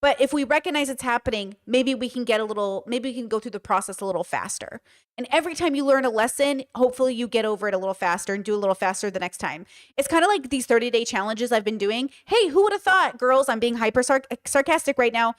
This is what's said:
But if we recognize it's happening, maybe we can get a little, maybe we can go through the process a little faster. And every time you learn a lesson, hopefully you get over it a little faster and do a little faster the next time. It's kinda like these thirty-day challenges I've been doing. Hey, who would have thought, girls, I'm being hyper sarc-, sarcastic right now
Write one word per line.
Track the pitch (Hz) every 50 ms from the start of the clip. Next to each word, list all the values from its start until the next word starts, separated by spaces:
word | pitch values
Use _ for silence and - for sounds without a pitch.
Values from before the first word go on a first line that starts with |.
But | - 285 262 -
if | 262 262
we | - 294 277
recognize | 220 285 302 302 359 311 294 285 262
it's | 269 247 -
happening, | 254 240 240 - - 226 214 202 190 202 _ _
maybe | - 220 254 262 247 269
we | 220 226 247
can | - 247 247
get | 233 226 214
a | 220
little, | 214 214 208 208 202 196 196 -
maybe | - 233 254 233 269
we | 247
can | 240 240
go | 226 220 220
through | - 247
the | 202 202
process | _ - 220 269 294 - 196 -
a | -
little | 196 185 170 175
faster. | - - 131 87 - - - - - - 240 _ _ _ _ _ _ _
And | - 247 -
every | - 302 320 349 330
time | - 339 339 277
you | 277 285
learn | 269 277 269 262
a | 262
lesson, | 220 220 220 220 - - 277 277 285 269 269 _ _
hopefully | - 254 247 247 - 262 254 254
you | 226 240
get | 226 - 226 220
over | 220 214 196 196
it | 208 196
a |
little | 190 190 190 190
faster | - - 180 170 190 - - 196
and | 202
do | 202 196 214
a |
little | 208 202 196 190
faster | - - 190 190 - - 208
the | 190 196
next | 180 180 - -
time. | - 170 131 156 185 _ - - - _ _
It's | - 277
kinda | - - 330 320
like | 370 415 392 269 254
these | 285 269 247
thirty-day | - 262 233 226 240 233 226 233
challenges | - - 214 190 214 220 214 233 240
I've | 240 220 208
been | 208 220
doing. | 220 202 202 214 233 254 277 - - _
Hey, | - - 466 453
who | 359 277 330 392
would | 427
have | 403 403
thought, | - - 381 381 359 269 -
girls, | 240 - 247 262 262 277 269
I'm | 233 220
being | 214 240 240
hyper | 233 226 220 220 254
sarc-, | 247 - 285 269 269 - - - _
sarcastic | - - 277 269 - 330 330 - - 277
right | - 254 240
now | 233 233 233 226 233